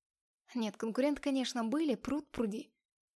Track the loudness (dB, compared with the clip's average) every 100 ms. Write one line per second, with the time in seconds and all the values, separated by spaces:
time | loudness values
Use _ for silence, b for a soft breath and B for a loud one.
0 | _ _ _ _ -8 -4 -2 -2 -2 2
1 | 2 2 0 0 0 -2 0 2 2 0
2 | 0 -4 -2 -2 -2 -4 -10 _ _ _
3 | _